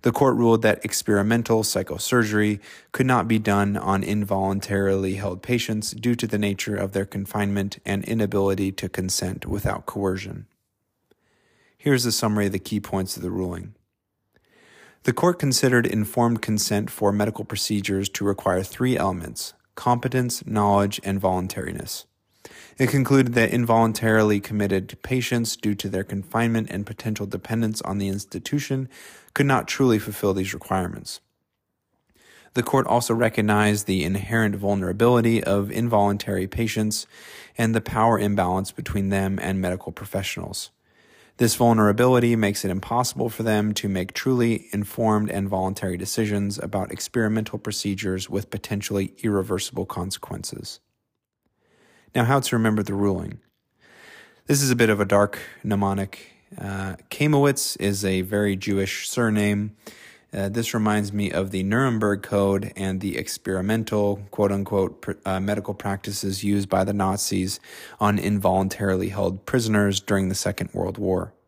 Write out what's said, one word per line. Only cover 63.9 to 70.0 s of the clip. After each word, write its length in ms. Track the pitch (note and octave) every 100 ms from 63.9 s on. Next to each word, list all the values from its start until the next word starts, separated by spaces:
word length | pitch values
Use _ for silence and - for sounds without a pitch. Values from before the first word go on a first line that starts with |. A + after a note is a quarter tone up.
| G#2+ G2+ G2+ G2+
quote-unquote, 720 | - G2+ G2 G2 G2+ F#2+ -
pr-, 100 | - F#2 F#2+
uh, 140 | F#2+
medical 340 | G2 G#2 G2+
practices 720 | G2 G#2 F#2+ - G2+ G2 F#2+
used 240 | G2+ G2+ G2
by 160 | F#2+
the 80 | F#2+
Nazis 680 | G2+ F#2+ F#2 - G2 F#2 - - - - -
on 220 | G#2 G#2
involuntarily 880 | G2 G#2 F#2 F#2 F#2+ - G2 F#2 F#2
held 380 | G2 F#2 F#2+ -
prisoners 560 | C3 A2+ G#2 G#2 G2